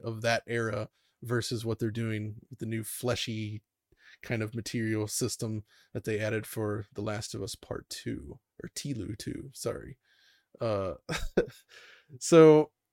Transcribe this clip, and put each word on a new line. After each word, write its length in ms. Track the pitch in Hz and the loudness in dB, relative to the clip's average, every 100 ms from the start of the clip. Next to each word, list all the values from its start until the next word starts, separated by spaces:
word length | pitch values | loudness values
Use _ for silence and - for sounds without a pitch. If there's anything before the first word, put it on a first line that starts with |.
of 180 | 117 113 | -6 -2
that 220 | 117 113 - | 2 2 0
era 420 | 117 113 107 107 - _ _ | -2 0 -2 -6 -10 _ _
versus 440 | 117 120 - 117 113 | -2 -2 0 -2 -2
what 140 | 110 | -2
they're 120 | 113 | -2
doing 440 | 110 113 107 107 107 - | -2 -2 -4 -6 -10 -16
with 100 | - | -10
the 60 | 113 | -4
new 180 | 113 | -4
fleshy 800 | 110 - 123 113 - 110 107 104 - _ _ _ - - | -4 -4 -2 -2 -2 -4 -6 -8 -14 _ _ _ -20 -18
kind 220 | - 117 | -4 -2
of 100 | 107 | -2
material 540 | 117 104 120 110 107 107 | -4 -6 -2 0 0 -2
system 560 | - 123 - 117 110 - - _ | -2 -2 -2 -4 -6 -8 -18 _
that 100 | 120 | -8
they 160 | - 104 | -4 -2
added 260 | 107 110 104 | 0 -2 -4
for 400 | - 107 104 101 | -4 -2 -4 -6
The 80 | - | -6
Last 320 | 107 104 - | -4 -4 -6
of 80 | 110 | -8
Us 140 | 98 - | -8 -10
Part 340 | - - - | -10 -10 -8
Two, 500 | - 120 113 - - _ - | -10 -8 -8 -10 -16 _ -16
or 80 | - - | -12 -10
Tilu 420 | 143 123 92 110 | -6 -6 -6 -8
Two, 320 | - - - | -8 -10 -12
sorry. 440 | - 117 - - 131 _ _ - _ _ - | -8 -6 -6 -10 -18 _ _ -20 _ _ -6
Uh, 340 | 117 104 95 76 - - - - 156 - | -2 -2 -2 -6 -6 -4 0 0 0 -4
<laughs> 640 | - - - - - 135 | -20 -20 -20 -20 -20 -10
so 500 | - 165 160 151 151 _ _ | 6 12 12 12 6 _ _